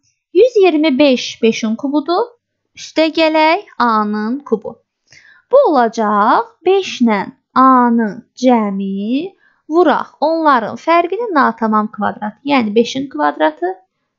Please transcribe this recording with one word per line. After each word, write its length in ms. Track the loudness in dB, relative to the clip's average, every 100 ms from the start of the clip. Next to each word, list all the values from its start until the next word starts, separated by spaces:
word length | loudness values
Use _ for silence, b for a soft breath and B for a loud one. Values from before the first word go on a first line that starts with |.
| _ _ _
yüz 220 | 2 4 4
iyirmi 420 | 4 4 2 4
beş 440 | 2 2 -4 -2
beşin 340 | -2 0 -4 -4
kubudur, 480 | -4 -4 -2 -4 -4 _ _ _ _ -20
üstə 340 | -6 -2 0
gələk 560 | 2 0 2 2 0 -4 -2
A-nın 600 | 0 0 0 -4 -4 -6
kubu. 400 | -4 -6 -6 -16 _ _ b b b b b
Bu 40 | 2 4
olacaq 720 | 2 0 0 -2 0 2 0 -2 _
beş 360 | 0 0 -2 -2
ilə 180 | 0 0 -4 -14 _
A-nın 680 | 2 4 4 2 0 -2 -6 -16
cəmi, 1000 | -2 0 2 0 -4 -6 -6 -4 -6 -6 -14 _ _ -4
vuraq 480 | 0 2 0 -4 _
onların 560 | -2 0 2 0 -2 -6
fərqinin 580 | 0 0 0 -6 -2
natamam 520 | 0 -2 -2 -2 0 -2
kvadratı, 480 | -4 -6 -6 -10 -10
yəni 300 | -4 -2 0
beşin 340 | -2 -2 -6 -8
kvadratı, 680 | -4 -4 0 -2 -2 -8 -8 _ _ _